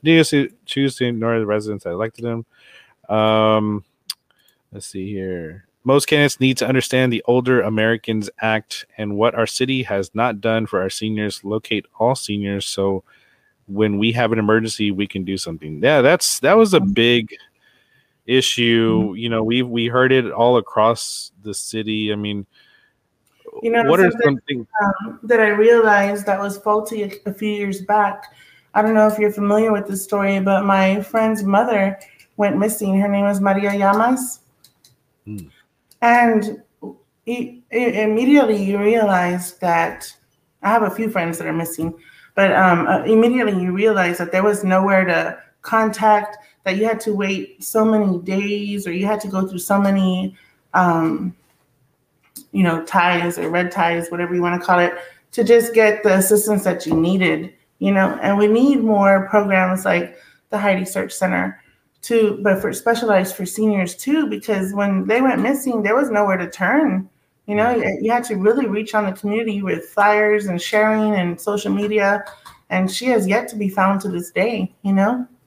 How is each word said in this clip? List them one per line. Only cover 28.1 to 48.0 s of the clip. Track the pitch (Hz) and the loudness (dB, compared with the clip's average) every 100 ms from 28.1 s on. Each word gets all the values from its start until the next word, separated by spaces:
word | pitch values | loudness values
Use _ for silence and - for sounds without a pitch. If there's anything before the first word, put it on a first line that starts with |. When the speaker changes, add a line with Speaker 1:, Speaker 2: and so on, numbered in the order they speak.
| 202 - _ - _ _ | -2 -16 _ -20 _ _
Speaker 2:
I | - | 0
don't | 214 | 2
know | 220 214 | 4 4
if | 214 | 2
you're | 208 | -2
familiar | 208 202 208 226 | 0 0 2 2
with | 208 202 | 0 -2
this | 190 | -8
story, | - 202 196 196 | -4 -2 0 0
but | 190 196 196 | 2 0 2
my | 196 190 196 | 2 2 0
friend's | 196 226 220 214 | -2 0 0 0
mother | 202 196 254 220 196 196 - _ _ - | 0 2 2 2 0 -4 -14 _ _ -2
went | 202 190 | -2 0
missing. | 208 220 202 196 | -2 -2 -2 0
Her | 202 | 0
name | 202 202 | 0 0
was | 196 | 0
Maria | 196 196 202 | 0 0 0
Llamas. | 202 196 208 233 254 - - _ _ _ _ _ _ _ _ - | 0 0 2 2 0 -4 -10 _ _ _ _ _ _ _ _ -16
Speaker 1:
Hmm. | 104 80 _ _ _ _ _ | -14 -16 _ _ _ _ _
Speaker 2:
And | 240 240 240 220 208 - _ _ - - _ _ - | 2 4 4 2 -2 -10 _ _ -18 -18 _ _ -10
i-, | 247 247 - _ | -8 -8 -12 _
i-, | 220 | -2
immediately | 247 202 214 214 254 294 240 208 | 0 0 0 2 4 4 4 2
you | 196 202 | 0 0
realize | 208 226 214 185 175 180 180 - | 2 2 4 2 0 -2 -8 -6
that, | 180 170 165 - - - _ _ _ _ | 0 0 0 -6 -18 -20 _ _ _ _
I | 202 | 0
have | 226 | 2
a | 208 | 0
few | 196 220 | -2 -4
friends | 196 170 165 | -2 -4 -4
that | 165 | -4
are | |
missing, | 160 165 - 165 - _ _ _ | -4 -6 -6 -6 -8 _ _ _
but, | - 196 | 0 2
um, | - 185 175 156 | 4 4 4 2
uh, | 190 | 0
immediately | - 220 233 254 220 190 | 2 4 4 2 0 0
you | 180 | -2
realize | 180 220 202 175 170 | 0 2 2 0 -2
that | 170 | -2
there | 180 | 0
was | 208 202 | 0 0
nowhere | 196 185 190 190 180 | 0 2 4 2 2
to | 165 165 - - _ | 0 -2 -8 -18 _
contact, | - 220 220 208 220 208 214 - _ _ 196 | -4 0 0 0 4 4 2 -12 _ _ -4
that | 190 | -2
you | 220 | 0
had | 220 | -2
to | 220 | -4
wait | 202 196 190 - - | -2 -2 -4 -8 -12
so | - 220 220 | -4 0 2
many | 220 | 2